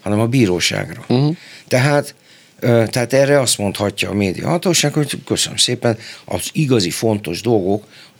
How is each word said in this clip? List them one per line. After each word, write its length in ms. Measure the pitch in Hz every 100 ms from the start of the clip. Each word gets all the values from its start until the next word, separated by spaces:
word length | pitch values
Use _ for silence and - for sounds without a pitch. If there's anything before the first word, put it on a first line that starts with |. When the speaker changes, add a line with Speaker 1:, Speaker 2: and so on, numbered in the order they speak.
Speaker 1:
hanem 200 | 95 104
a 60 | 117
bíróságra. 800 | 131 104 87 - 104 50 101 -
Speaker 2:
Mhm. 200 | 123 147 175 - - -
Speaker 1:
Tehát 460 | 127 139 143 143 - _ - _ -
Ö, 240 | 123 117 107
tehát 220 | 131 120
erre 280 | 131 139 143
azt 180 | 120 -
mondhatja 520 | 104 - 101 - 92
a 40 |
médiahatóság, 760 | 98 98 85 - 170 190 165 147
hogy 300 | 151 143 -
"Köszönöm 320 | - 104 - -
szépen, 420 | - 123 120 107 - -
az 240 | - 95 -
igazi 380 | - 143 123 87
fontos 500 | - 113 104 104 85
dolgok, 440 | 117 113 92 104 - - -